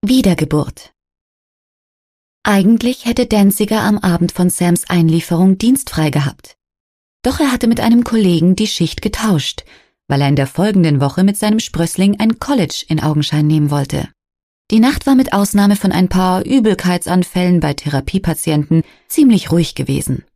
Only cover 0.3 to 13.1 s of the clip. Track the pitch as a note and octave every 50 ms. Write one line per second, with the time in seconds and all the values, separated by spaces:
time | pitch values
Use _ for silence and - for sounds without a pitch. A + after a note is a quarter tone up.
0.3 | F3 - D#3 D3 - D3+ C#3+ - - - - - _ _ _ _ _ _ _ _
1.3 | _ _ _ _ _ _ _ _ _ _ _ _ _ _ _ _ _ _ _ _
2.3 | _ _ _ - G#3 G3 F#3+ G3+ A#3 A3 A3+ A#3+ C4 - - A#3 A#3 B3+ B3 -
3.3 | A3 G#3 G3+ G3+ F#3+ - G#3 G#3 A3 A3 G#3 A3+ G#3 G3+ - F#3 E3+ E3+ E3+ F3
4.3 | - - F3+ F3+ - - F3+ F3 E3+ F3 - - F3+ F3 E3 D#3+ D#3+ E3+ D#3+ -
5.3 | F3 E3 F#3 F#3+ F#3+ F#3+ - A#3 C4 C4+ - - - - D#3 D3+ - D3+ C#3+ C#3
6.3 | - _ _ - _ _ _ _ _ _ _ _ _ _ _ _ _ _ _ B3
7.3 | C4+ - D#4 C#4 B3+ A#3 A#3+ A3+ A3+ A#3 - A3+ A#3 A#3+ A#3+ - A3+ A3+ G#3 F#3
8.3 | F3 D#3+ D#3 F3+ F#3 F3+ G#3+ G#3+ - - E3+ D#3+ - - - G#3+ - - A3 A3
9.3 | F#3+ D3+ - - - - - _ - _ _ _ _ _ _ _ C#3 C#3+ C#3+ C#3
10.3 | D3 C3+ C3+ C3 - - F3+ G#3+ G#3+ F#3+ E3+ D#3+ D3 C3+ C#3 C#3 - - F#3 G3
11.3 | G3+ - - G#3+ G#3+ A3 - - - D#3+ E3+ E3 - - F#3+ G3+ G3+ G3+ G#3+ A3
12.3 | A3+ - - - C#4+ B3+ F3 D#3 - - - _ D#3+ D3+ - D#3